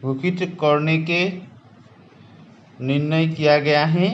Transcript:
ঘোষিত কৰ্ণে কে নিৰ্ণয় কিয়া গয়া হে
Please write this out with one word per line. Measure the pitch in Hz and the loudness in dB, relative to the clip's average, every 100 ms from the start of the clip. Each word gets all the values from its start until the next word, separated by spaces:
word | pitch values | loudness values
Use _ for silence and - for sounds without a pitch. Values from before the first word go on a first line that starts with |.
ঘোষিত | 131 135 175 180 180 - | -4 -4 -4 -4 -6 -2
কৰ্ণে | 151 147 156 160 | 2 2 2 -2
কে | 160 170 185 180 - - - - - - - - - - - - - - | 0 -2 -2 -6 -16 -20 -20 -20 -20 -20 -20 -20 -20 -20 -20 -20 -20 -10
নিৰ্ণয় | 127 143 151 160 160 | -2 -2 0 0 0
কিয়া | 160 151 147 | 0 2 4
গয়া | 143 147 156 | 4 2 2
হে | 165 190 | 2 0